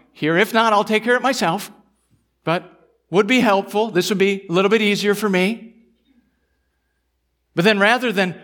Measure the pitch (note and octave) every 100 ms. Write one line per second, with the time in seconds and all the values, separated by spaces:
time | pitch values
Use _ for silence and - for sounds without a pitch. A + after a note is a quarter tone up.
0 | _ - D3+ E3+ A3+ A3+ A3+ G#3 G#3+ G#3+
1 | A3+ B3 B3 B3+ F3 A#2+ - - _ _
2 | _ _ _ _ - F3 F3 _ _ _
3 | - E3+ G#3+ B3+ G#3+ G3 G3 G#3 A3+ F3+
4 | F3+ G3 G3 G3 - F3 G3 A3 G#3 G3+
5 | G3+ G3+ G#3+ F#3 F#3 A3+ - - _ _
6 | _ _ _ _ _ _ _ _ _ _
7 | _ _ _ _ _ D#3+ G3 G3+ G#3 A#3+
8 | B3 F#3+ F3+ E3